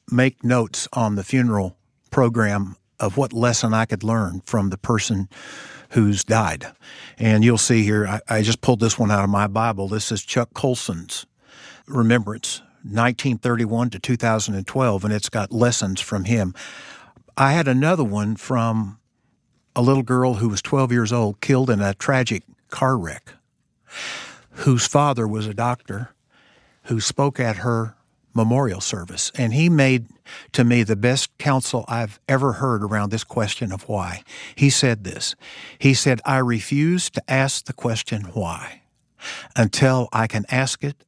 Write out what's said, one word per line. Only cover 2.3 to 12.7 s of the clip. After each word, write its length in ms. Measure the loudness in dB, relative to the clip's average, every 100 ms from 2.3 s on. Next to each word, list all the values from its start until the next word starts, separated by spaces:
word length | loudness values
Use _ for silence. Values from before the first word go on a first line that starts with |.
| 2 0 0 -4 -10 _ -4
of 160 | -2 0
what 160 | -2
lesson 400 | 0 0 2 0
I 140 | 0 0
could 180 | -2
learn 380 | -2 0 -2 -6
from 240 | -4 -2 -2
the 100 | -2
person 500 | -2 0 0 -2 -4 -10 -20 -18 -20 -20 -6
who's 320 | 0 2 0
died. 440 | 0 0 0 -4 -10 -18 -20 -20 -18 -2
And 260 | 2 6
you'll 120 | 6 4
see 260 | 4 2
here, 240 | 4 2 0
I, 140 | -4 -2
I 140 | 0
just 180 | 2 2
pulled 200 | 2 2
this 180 | 2 2
one 120 | 2
out 140 | 2
of 60 | 2
my 160 | 0 0
Bible. 420 | 0 -2 -2 -4
This 240 | -4 -4
is 100 | -6
Chuck 280 | -2 -2 -2
Colson's 720 | -2 -2 -2 -4 -6 -8 -12 -14 _ _ -20 -20 -20 -4
remembrance, 760 | 2 4 4 0 -6 -8 -10 -14